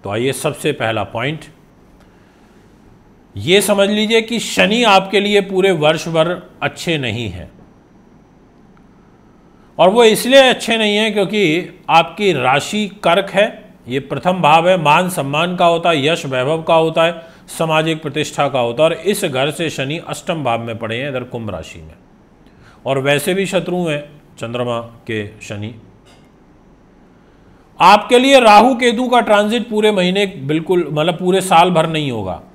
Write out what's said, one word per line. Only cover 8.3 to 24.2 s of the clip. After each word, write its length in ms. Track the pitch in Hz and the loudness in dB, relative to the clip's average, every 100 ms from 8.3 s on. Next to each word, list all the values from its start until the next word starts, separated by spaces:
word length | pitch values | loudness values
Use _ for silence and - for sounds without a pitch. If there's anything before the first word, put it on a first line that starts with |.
| _ _ _ _ _ _ _ _ _ _ _ _ _ _ - | _ _ _ _ _ _ _ _ _ _ _ _ _ _ 2
और 120 | 175 | 2
वो 140 | 226 | 6
इसलिए 380 | 226 196 233 269 | 4 2 4 4
अच्छे 360 | 262 247 - 226 | 6 2 -2 -2
नहीं 200 | 214 208 | 0 0
हैं 160 | 220 | 0
क्योंकि 560 | 208 185 214 175 165 180 - - | -2 -2 0 0 0 -4 -14 2
आपकी 440 | 165 170 - 202 | 2 2 -2 0
राशि 540 | 151 123 139 - 208 208 - | 0 0 0 -2 -4 -4 -2
कर्क 260 | 170 180 185 | 0 0 0
है, 400 | 185 220 - - - 113 | 0 0 -2 -20 -20 -8
ये 120 | 131 | -8
प्रथम 420 | 131 139 180 185 | -6 -4 -2 0
भाव 280 | 147 160 170 | 4 4 4
है, 120 | 185 | 2
मान 280 | 147 156 185 | 4 2 2
सम्मान 460 | 180 139 147 175 | -4 -4 -2 -4
का 100 | 180 | 0
होता 240 | 175 170 175 | 2 2 0
है, 160 | 160 | 0
यश 200 | 139 170 | 0 -2
वैभव 360 | 143 127 127 165 | -4 -4 -2 -4
का 140 | 165 | 0
होता 280 | 165 165 165 | 2 2 0
है, 220 | 165 175 - - - | 0 -2 -16 -20 -18
सामाजिक 540 | - 160 156 160 156 | -6 0 0 0 -4
प्रतिष्ठा 460 | 147 139 147 - 143 | -6 -6 -6 -2 -2
का 120 | 131 | 0
होता 240 | 120 120 | -2 0
है, 60 | 160 | 0
और 60 | |
इस 300 | 165 190 208 | 0 -4 -2
घर 260 | 175 131 147 | -4 -2 -4
से 180 | 147 160 | -4 -8
शनि 280 | - 135 160 | -6 -8 -8
अष्टम 460 | - 147 - 160 | -10 -12 -8 -4
भाव 180 | 131 117 | -4 -4
में 160 | 117 110 | -6 -10
पड़े 200 | 110 113 | -6 -6
हैं, 120 | 143 | -6
इधर 140 | 127 | -8
कुंभ 260 | 123 120 107 | -10 -10 -10
राशि 300 | 87 - - | -10 -14 -18
में, 140 | 80 - _ _ _ _ - _ - - | -20 -20 _ _ _ _ -20 _ -20 -12
और 140 | 123 135 | -4 -2
वैसे 340 | 135 143 156 | 0 0 0
भी 120 | 185 | -2
शत्रु 400 | 185 190 180 180 | -2 -4 -4 -4
हैं 160 | 170 147 - - | -4 -6 -10 -20